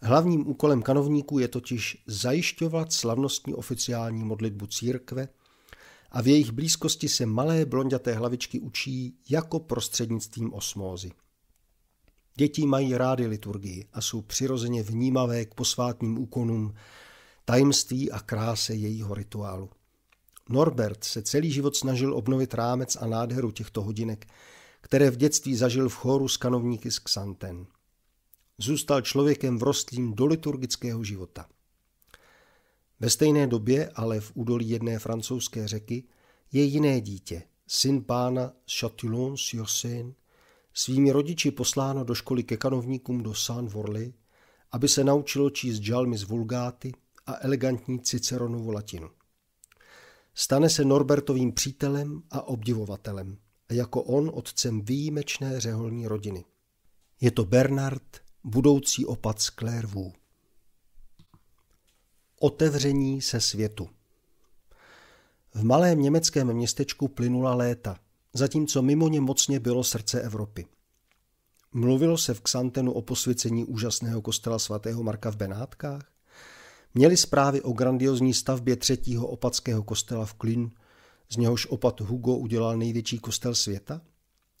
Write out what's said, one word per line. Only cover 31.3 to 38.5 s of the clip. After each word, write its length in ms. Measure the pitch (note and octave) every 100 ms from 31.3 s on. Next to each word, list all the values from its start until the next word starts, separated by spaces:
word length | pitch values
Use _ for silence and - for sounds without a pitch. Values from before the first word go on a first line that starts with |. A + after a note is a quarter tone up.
| - E2 _ _ _ _ _ _ - _ _ _ _ _ _ _ -
Ve 100 | A2+
stejné 380 | - D3+ D3 C3+
době, 420 | A#2 G#2+ C#3 - -
ale 240 | A2+ G#2+
v 120 | G#2+ A#2+
údolí 340 | A#2+ A#2+ A2+
jedné 300 | A2+ A#2 A2
francouzské 680 | - A2+ - B2+ - A2+ G#2
řeky, 360 | G#2+ G#2+ A#2+ - _ _ _ _
je 120 | C3+
jiné 380 | C#3+ D3 D3 B2+
dítě, 420 | G#2 G2 - E2+ - _ -
syn 360 | - C3+ C#3
pána 500 | G#2+ B2 B2 B2+ B2+